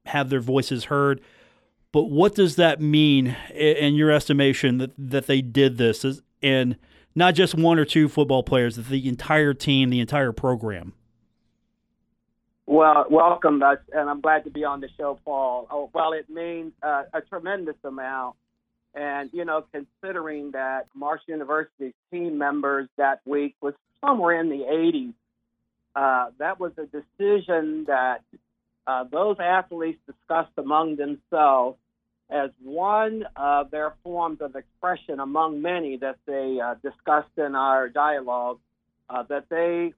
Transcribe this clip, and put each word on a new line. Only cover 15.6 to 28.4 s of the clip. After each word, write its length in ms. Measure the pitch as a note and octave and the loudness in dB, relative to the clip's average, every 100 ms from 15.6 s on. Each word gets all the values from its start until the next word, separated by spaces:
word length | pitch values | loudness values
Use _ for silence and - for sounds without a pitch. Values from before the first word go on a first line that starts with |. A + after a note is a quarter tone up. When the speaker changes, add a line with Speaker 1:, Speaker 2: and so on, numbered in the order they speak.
| A2+ | -8
Speaker 2:
Oh, 200 | D3 C3+ | -8 -6
well, 220 | E3 D#3+ | -4 -2
it 160 | D#3 D3+ | -4 -8
means, 420 | D#3+ E3+ E3 D#3+ - | -10 -10 -10 -12 -8
uh, 200 | D3+ C#3+ C#3 | -4 -4 -4
a 80 | D#3+ | -10
tremendous 540 | - F3+ F3 G3+ D#3+ D3 | -10 -10 -8 -8 -8 -10
amount. 520 | C#3 C3+ C3 C3 B2+ - _ _ _ _ _ | -12 -10 -10 -8 -10 -12 _ _ _ _ _
And, 340 | C#3+ C#3+ C#3+ C3+ | -10 -8 -8 -8
you 100 | E3+ | -8
know, 220 | E3+ D#3 D3+ | -4 -4 -6
considering 840 | D3 C#3 _ F#3+ F3+ D#3+ D3+ C#3+ | -12 -14 _ -10 -8 -8 -10 -10
that 340 | C3+ C3 C3 - | -8 -6 -6 -8
Marshall 320 | C3+ C#3+ D#3 - | -8 -6 -6 -8
University's 640 | D#3+ C3+ D#3 D#3 - C3 - _ | -10 -4 -4 -4 -10 -12 -14 _
team 280 | F3 F3 D3+ | -8 -6 -4
members 500 | C#3+ D3 C#3 C#3 C3 - | -2 -2 -2 -2 -4 -2
that 240 | C#3 C3+ C3 | 0 -2 -4
week 280 | D3 C#3+ - | -4 -4 -6
was 140 | C#3+ C#3+ _ _ | -8 -8 _ _
somewhere 400 | C#4+ A#3+ E3+ E3 | 0 2 2 2
in 80 | E3 | 0
the 160 | C#3 C3 | -4 -2
eighties, 460 | D#3+ E3 D3+ B2 - _ _ _ _ _ _ _ | 0 0 0 -4 -14 _ _ _ _ _ _ _
uh, 360 | C#3 C3+ B2+ A#2+ B2+ | -2 0 0 -2 -6
that 200 | D#3+ F#3 | -6 -6
was 140 | F3 D#3+ | -8 -10
a 80 | D3 | -12
decision 960 | D3 - - G3+ G#3 F#3 E3 D#3 D#3 | -14 -14 -4 0 2 0 -2 -2 -4
that, 380 | D3 C3 B2+ A#2+ _ _ | -2 0 0 -4 _ _